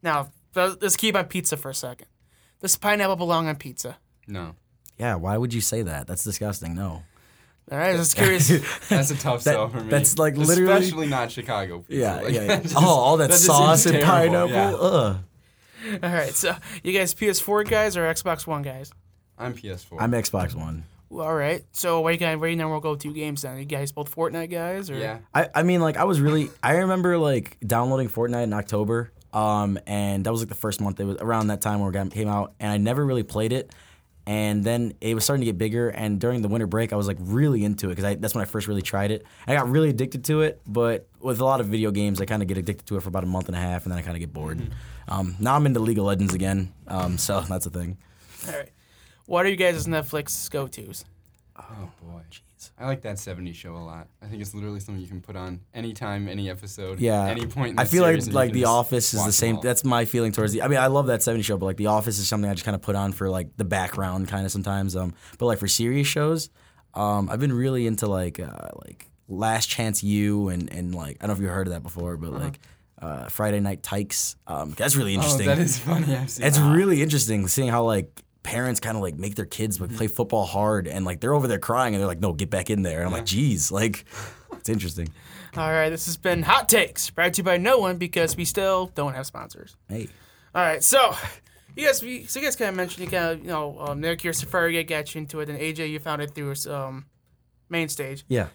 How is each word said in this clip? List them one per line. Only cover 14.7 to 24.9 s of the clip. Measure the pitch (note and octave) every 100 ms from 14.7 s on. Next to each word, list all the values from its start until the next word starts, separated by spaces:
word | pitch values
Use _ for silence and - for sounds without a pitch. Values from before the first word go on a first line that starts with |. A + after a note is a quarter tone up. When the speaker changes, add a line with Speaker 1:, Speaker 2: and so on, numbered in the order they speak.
| -
Speaker 3:
Ugh. | F3+ F3+ A2 F#2+ F#2 _ _ _ _ - A3+ G3+
Speaker 1:
All | F3
right, | F3 C3+
so | D3 F#3 E3+ - F3+
you | -
guys | F#3+ F3+ -
P | G#3+
S | F#3
four | - G#3
guys | G#3 A3 G#3+ F#3
or |
Xbox | E3 E3 F#3 D#3+ -
One | D3+
guys? | C#3 C3 C#3+ - _ _ _ _
Speaker 2:
I'm | B2
P | A#2+ G#2
S | F2+
four. | - -
Speaker 3:
I'm | A2+
Xbox | A#2+ G#2 G2 F2+ D#2+
One. | D#2 D#2+ D#2+ - _
Speaker 1:
Well, | - D#3
all | D#3+
right. | C#3+ E3 -
So | - F3+ E3+
what | D#3+
are |
you | E3+
guys, | E3+ D#3+
what | E3
are |
your | E3+
number | D#3
one | D#3
go-to | D#3 D3 D3
games | D3+ D3+ C#3+
then? | C#3+ C3
Are |
you | C#3+
guys | C#3+ C#3+
both | C#3+ D3 -
Fortnite | E3 E3 E3
guys? | E3+ E3+ F#3+ G3